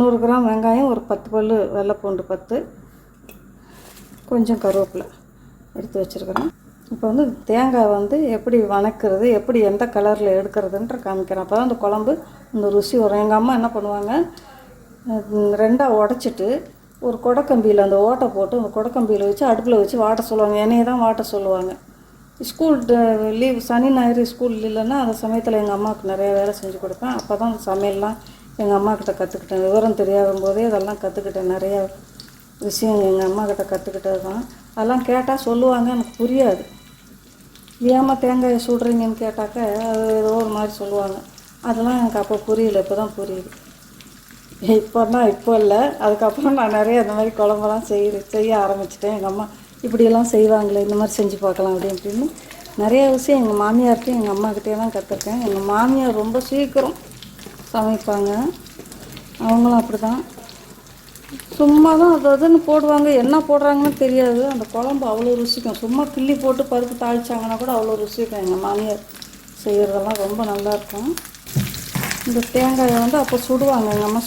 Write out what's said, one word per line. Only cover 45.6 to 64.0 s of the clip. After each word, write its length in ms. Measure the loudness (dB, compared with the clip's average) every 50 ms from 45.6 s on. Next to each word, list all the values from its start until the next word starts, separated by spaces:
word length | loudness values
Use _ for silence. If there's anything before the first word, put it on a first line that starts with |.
| 4
இல்லை, 180 | 4 4 4 2 0 -2 0 0
அதுக்கப்புறம் 520 | 0 2 2 0 0 0 0 0 0 2 2
நான் 160 | 0 0 2 2
நிறைய 220 | 2 2 2 2 2
அந்த 100 | 0 0 -2
மாதிரி 120 | -2 -2 0 0
குழம்பெல்லாம் 480 | 2 2 2 0 0 -2 -2 -4 -2 -2
செய்ய, 320 | -2 0 0 0 -2 -4 -8 -4 -2
செய்ய 300 | -2 0 2 2 2 0
ஆரம்பிச்சிட்டேன். 520 | 0 -2 -4 -6 -8 -8 -6 -6 -4 -4 -4
எங்க 120 | -4 -6 -6
அம்மா 120 | -6 -8 -10 -12 -18 -20 -20 -14 -10 -6
"இப்படியெல்லாம் 420 | -2 2 4 4 6 4 4 2 2 4
செய்வாங்களே, 480 | 4 6 6 4 4 2 0 0 -2 -2
இந்த 120 | 0 0 0
மாதிரி 160 | -2 -2 0
செஞ்சு 200 | -2 -2 -2 -2 -2
பார்க்கலாம்" 320 | -2 -2 0 0 -2 -2 -2
அப்படி 140 | -2 -4 -4 -6
இப்படின்னு 320 | -6 -8 -6 -4 -4 -4 -4 -6 -10 -16 -20 -20 -20 -20 -12 -4 -2
நிறைய 200 | 2 4 4 6 6 4 2
விஷயம் 260 | 2 2 2 2 4
எங்க 120 | 4 2 2 0
மாமியார்கிட்டையும் 580 | 2 4 4 4 4 4 4 2 0 -2 -2 -2
எங்க 100 | -2 -2 -2
அம்மாக்கிட்டேயும் 480 | -2 -2 -2 -2 -4 -4 -4 -4 -2
தான் 120 | -4 -4 -4
கத்துருக்கேன். 480 | -6 -6 -6 -8 -8 -6 -6 -4 -2 -2
எங்க 120 | -2 -2 -2 -2 0
மாமியார் 480 | 2 2 4 4 4 2 2 2 0 0
ரொம்ப 180 | -2 -2 -2 -2 -2 0
சீக்கிரம் 440 | 0 0 0 2 0 0 0 0 -4 -8 -14 -20 -20 -20 -20 -20 -20 -20 -20 -20 -20 -20 -14 -4
சமைப்பாங்க, 580 | -2 0 0 0 0 -2 -2 -2 -2 0 0 0 0 -2 -2 -4 -6 -8 -14 -20 -20 -20 -20 -20 -20 -20 -18 -18 -18 -18 -20 -18 -12 -4 0
அவங்களும் 340 | 2 4 4 4 4 4 2
அப்படி 180 | 2 0 -4 -4 -4
தான். 160 | -4 -4 -4 -6 -10 -16 -20 -20 -20 -20 -20 -20 -20 -20 -20 -20 -20 -20 -20 -20 -20 -20 -20 -20 -18 -18 -18 -16 -10 -2 2
சும்மா 340 | 4 6 8 8 8 8 8 8
தான் 140 | 8 6 6
அது 100 | 6 4 4
அதுன்னு 280 | 4 4 6 6 6 6 6 4
போடுவாங்க, 380 | 2 4 4 4 4 4 4 4 4 4 4
என்ன 120 | 4 2 2 2 2
போடுறாங்கன்னு 520 | 2 4 4 4 2 4 2 0 0 0